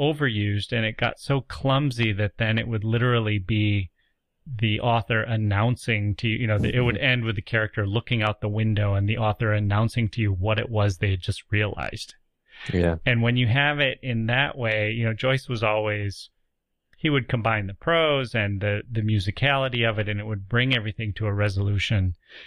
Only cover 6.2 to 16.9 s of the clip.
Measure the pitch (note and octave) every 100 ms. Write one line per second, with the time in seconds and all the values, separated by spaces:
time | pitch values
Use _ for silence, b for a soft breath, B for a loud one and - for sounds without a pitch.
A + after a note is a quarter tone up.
6.2 | A#2 A2+ A#2 G#2 - B2 A#2+ A#2+ C3+ B2
7.2 | A2+ G#2 - A2+ A2 - G2+ G#2+ - A#2+
8.2 | G#2+ G#2 G#2+ G#2 A2 G#2+ G#2 G2 G2+ A2
9.2 | G#2+ G#2 A2+ G#2 G2+ G#2 A2+ - A2 -
10.2 | G#2 F#2 G#2 A2 A#2 G#2+ G#2 F#2+ G#2 F#2+
11.2 | F#2+ - - G#2 G#2 - A#1 - - -
12.2 | _ _ _ B B F2+ E2+ E2+ - A#2
13.2 | A#2 B2 A#2+ C3+ C#3+ D3 C3+ - C3 A2+
14.2 | A2+ B2 C#3+ C#3 A2+ G#2+ G#2+ A#2 A2+ G#2+
15.2 | C3 C3 - A#2+ A2 G#2+ G#2+ G#2 G2+ -
16.2 | - _ _ _ _ _ _